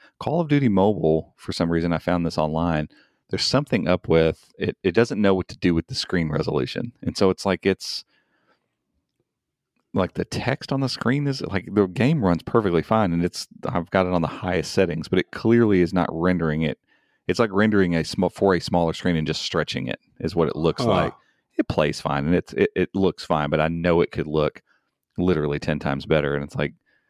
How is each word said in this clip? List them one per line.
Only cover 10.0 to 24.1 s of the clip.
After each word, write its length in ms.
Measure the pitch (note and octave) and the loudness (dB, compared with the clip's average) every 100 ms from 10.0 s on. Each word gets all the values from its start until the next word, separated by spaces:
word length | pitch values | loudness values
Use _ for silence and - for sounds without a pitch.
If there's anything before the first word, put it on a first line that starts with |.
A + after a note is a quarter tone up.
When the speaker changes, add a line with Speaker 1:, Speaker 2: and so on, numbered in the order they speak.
| F#2 | -2
Speaker 1:
the 120 | - E2+ | -2 -6
text 480 | - - C3+ - | -4 -4 -4 -4
on 60 | C#3 | -2
the 100 | C3 | -2
screen 380 | - A#2 C#3 C#3+ | -2 0 0 0
is, 140 | C3+ | -4
like, 280 | - F#2+ F#2+ | -4 -6 -2
the 140 | G2+ F#2+ | 0 0
game 380 | F2 A#2+ D#3+ F#2+ | 2 2 2 2
runs 160 | E2+ | 0
perfectly 400 | - A#2+ G2+ E2+ | 0 0 2 2
fine, 320 | - A2 G2 | 2 2 2
and 100 | E2+ | 0
it's, 240 | F2 - - - - | -2 -4 -14 -10 -6
I've 240 | F2+ E2+ | -4 0
got 160 | F#2+ F2+ | 0 2
it 60 | |
on 100 | F2+ | 0
the 40 | D#2+ | -2
highest 440 | - F#2 F2 - | -4 -4 -2 -2
settings, 360 | - F2+ D#2 D#2 | 0 0 -2 -2
but 120 | F#2 | -2
it 120 | - | -2
clearly 500 | - A2+ A#2 A2 F#2 | -2 2 4 4 4
is 120 | F2 | 2
not 160 | F2+ E2+ | 2 -2
rendering 520 | D#2+ F2+ F#2 D#2+ D#2 | 0 0 0 0 0
it. 160 | D#2+ - _ _ _ _ - | -2 -4 _ _ _ _ -4
It's 120 | F#2 | 0
like 120 | A2+ | 0
rendering 420 | F#2+ A2 G#2 F2+ E2 | 2 2 4 2 2
a 80 | |
sm-, 220 | D#2+ - F2 | -2 0 -2
for 220 | - G2 F2+ | 2 2 2
a 40 | |
smaller 340 | - F2 E2+ | 0 0 0
screen 220 | - F#2 E2 | -2 -2 0
and 120 | D#2 | -2
just 160 | D#2 | -4
stretching 440 | - E2+ D2+ - - | -4 -4 -4 -4 -6
it 120 | - _ - | -8 _ -10
is 160 | A#2 E2+ | -4 0
what 120 | E2 | 0
it 80 | - | 0
looks 280 | D#2+ - | -2 0
Speaker 2:
Huh. 60 | A#2+ | 0
Speaker 1:
like. 240 | F#2 E2+ - _ _ _ - | 0 0 -4 _ _ _ -6
It 80 | - | -4
plays 340 | - D2+ - | 0 -2 -2
fine, 240 | - C#2+ C#2+ | -4 -2 0
and 80 | |
it's, 200 | F2 - | 0 0
it, 180 | - G2 - | 0 0 0
it 140 | F2+ G2 | -2 0
looks 280 | F#2+ - | 0 0
fine, 280 | - D#2 D2+ | -2 -2 0
but 80 | D2+ | 0
I 60 | D#2+ | 0
know 340 | E2+ E2+ E2+ | 0 2 2
it 100 | - | 2